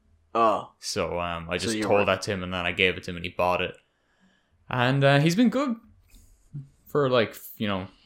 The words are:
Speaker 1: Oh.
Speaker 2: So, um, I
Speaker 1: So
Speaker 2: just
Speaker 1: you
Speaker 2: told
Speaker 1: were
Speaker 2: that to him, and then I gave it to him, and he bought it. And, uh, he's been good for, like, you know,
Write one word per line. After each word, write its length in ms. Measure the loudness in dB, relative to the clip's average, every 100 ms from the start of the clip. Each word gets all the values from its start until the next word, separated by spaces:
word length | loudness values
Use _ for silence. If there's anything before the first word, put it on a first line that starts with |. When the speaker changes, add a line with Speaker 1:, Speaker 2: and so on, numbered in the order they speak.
| _ _ _ 0
Speaker 1:
Oh. 360 | 2 2 -4 _
Speaker 2:
So, 400 | -8 -4 -4 -4
um, 280 | -4 -6 -6
I 80 | -4
Speaker 1:
So 80 | -2
Speaker 2:
just 100 | -2
Speaker 1:
you 60 |
Speaker 2:
told 160 | 2 2
Speaker 1:
were 60 | 4
Speaker 2:
that 180 | 0
to 80 | -2
him, 100 | -6
and 80 | -4
then 120 | -4 -2
I 60 |
gave 260 | 2 2 0
it 60 |
to 80 | -6
him, 60 | -10
and 80 | -8
he 60 |
bought 300 | -2 0 0
it. 160 | -2 -8 _ _ _ _ _ _ _ _ -6
And, 340 | 0 2 4
uh, 160 | 4 4
he's 160 | 4 4
been 140 | 2
good 260 | 2 -2 -4 -10 _ _ -20 -20 _ _ -18 -18 _ _
for, 220 | 0 2
like, 260 | 2 2 -2 -16 -6
you 100 | -4
know, 200 | -2 -6 -14